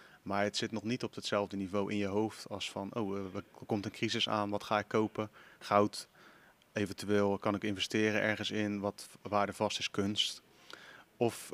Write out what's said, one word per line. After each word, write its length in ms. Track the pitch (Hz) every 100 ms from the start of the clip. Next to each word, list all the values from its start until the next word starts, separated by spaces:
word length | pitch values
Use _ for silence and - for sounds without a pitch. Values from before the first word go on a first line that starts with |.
| - -
Maar 200 | 98 98
het 140 | 104 -
zit 160 | 113
nog 100 | 107
niet 200 | 104 127
op 120 | 110
hetzelfde 420 | - - 104 101 101
niveau 340 | 95 101 98
in 60 | 104
je 100 | 98
hoofd 420 | 104 110 - -
als 220 | 98 -
van, 240 | 101 98
"Oh, 220 | 120 101 98
eh, 180 | 95
er 100 | 101 - - -
komt 180 | 107
een 60 | 104
crisis 380 | - 113 113 113
aan, 220 | 107 104
wat 140 | 101
ga 140 | - 107
ik 100 | 101
kopen? 420 | 110 107 - 107 - - -
Goud, 500 | - 104 104 - - - - - - _ _
eventueel 640 | 107 98 98 98 104 101 98
kan 160 | 110
ik 100 | 101
investeren 560 | 110 95 - 110 107 104
ergens 300 | 107 104 104
in, 300 | 104 104 101
wat 280 | 101 - - -
waardevast 560 | 95 104 98 - 107 -
is, 120 | -
kunst." 520 | - 101 107 - - - - - - - - - _
Of, 340 | 117 - -